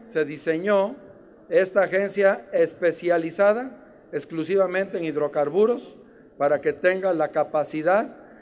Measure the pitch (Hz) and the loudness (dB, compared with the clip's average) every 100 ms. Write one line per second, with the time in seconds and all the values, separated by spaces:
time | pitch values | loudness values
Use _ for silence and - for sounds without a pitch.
0 | - 160 147 151 165 160 196 202 202 277 | -6 -4 -4 -4 -2 -2 2 2 0 -4
1 | - - - - - 170 185 202 170 185 | -18 -20 -20 -20 0 2 4 2 2 0
2 | 202 196 196 214 - 185 160 - 170 160 | 0 2 2 2 -2 0 0 2 0 0
3 | 175 170 165 165 202 220 262 - - - | 0 0 0 2 2 2 -4 -14 -20 -20
4 | - 151 - 160 156 196 180 185 190 185 | -10 -8 -6 -6 0 0 2 0 -4 -4
5 | 165 147 147 151 143 175 220 247 - - | -4 -2 -2 -2 -2 2 0 0 -8 -18
6 | - - - - 143 143 151 143 185 185 | -20 -20 -20 -4 0 0 -2 0 0 0
7 | 190 165 151 156 147 156 143 156 156 202 | -2 -2 -2 -2 -2 -2 -2 -2 0 0
8 | 277 - - - | 0 -10 -20 -20